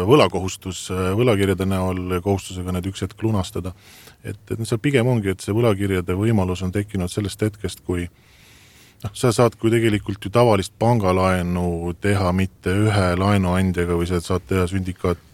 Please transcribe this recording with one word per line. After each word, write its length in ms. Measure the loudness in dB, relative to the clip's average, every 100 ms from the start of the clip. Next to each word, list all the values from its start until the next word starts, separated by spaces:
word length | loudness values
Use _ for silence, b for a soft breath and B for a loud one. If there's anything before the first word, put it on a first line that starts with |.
| 4
võlakohustus, 760 | 6 6 0 -6 -6 -10 -10 -6
äh, 180 | -4 -2 2
võlakirjade 480 | 2 2 2 0 0
näol 540 | -2 -2 -4 -4 -4
kohustusega 500 | -2 -2 -4 -8 -6
need 160 | -4 -6
üks 100 | -6
hetk 200 | -8 -6
lunastada. 500 | -4 -2 -4 -8 -10 -12 B B B B
Et, 160 | -14 -14 -10
et 120 | -8
see 140 | -4 -4
pigem 300 | 0 2 2
ongi, 260 | 2 0
et 80 | -4
see 120 | -2
võlakirjade 640 | 0 2 0 0 -2 -2 0
võimalus 480 | 2 2 0 -2
on 80 | -4
tekkinud 400 | -4 -4 -4 -4
sellest 300 | -4 -6 -4
hetkest, 420 | -4 -4 -10 -8 -6
kui 220 | -6 -6 b b b b b b b b b
noh, 80 | -12
sa 160 | -2 0
saad, 240 | 4 2 2
kui 80 | 0
tegelikult 560 | 2 2 0 -2 -8 -2
ju 60 |
tavalist 400 | 2 4 4 0 0
pangalaenu 1120 | 2 2 2 2 2 2 0 -2 -2 -2 -6 -4
teha 300 | 0 2 2
mitte 400 | 2 0 -2 -2
ühe 300 | 2 2 2 2 2
laenuandjaga 720 | 2 2 2 2 2 0 0
või 140 | 0 0
sa 80 | -2 -2
saad 220 | -4 0
teha 160 | -2 0
sündikaat, 540 | -2 -6 -4 -2 -2 -8